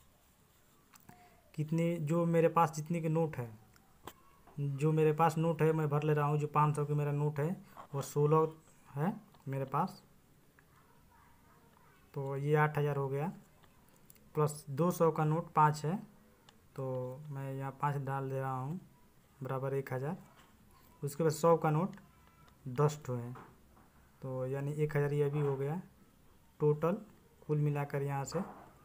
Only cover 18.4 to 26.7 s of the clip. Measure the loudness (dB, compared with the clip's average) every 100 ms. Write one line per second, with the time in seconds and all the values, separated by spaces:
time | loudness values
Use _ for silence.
18.4 | -4 -4 -6 -8 -10 -20 -20 _ _ -12
19.4 | -8 -4 -4 -4 -4 -4 -6 -8 -12 -20
20.4 | -20 -20 -20 -20 -20 -10 -6 0 0 4
21.4 | 6 6 4 2 0 -6 -20 -20 -20 -20
22.4 | -20 -16 -6 0 2 0 -6 -6 -6 -12
23.4 | -18 -20 -20 -20 -20 -20 -20 -14 -8 -6
24.4 | -4 -4 -4 -2 0 2 2 2 2 2
25.4 | 0 0 -2 -4 -8 -18 -20 _ -20 -20
26.4 | _ 0 0